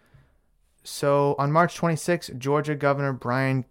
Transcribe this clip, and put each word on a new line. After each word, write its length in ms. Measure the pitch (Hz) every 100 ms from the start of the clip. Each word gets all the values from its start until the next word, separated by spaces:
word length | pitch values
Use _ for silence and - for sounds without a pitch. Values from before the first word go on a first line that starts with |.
| _ - _ _ _ _ _ _
So 520 | - - 143 143 143 143
on 140 | 143
March 240 | 156 175 -
twenty-sixth, 640 | 170 160 - 170 - 127
Georgia 380 | 135 147 147 143
Governor 360 | 143 143 139
Brian 540 | 127 123 127 135 131 -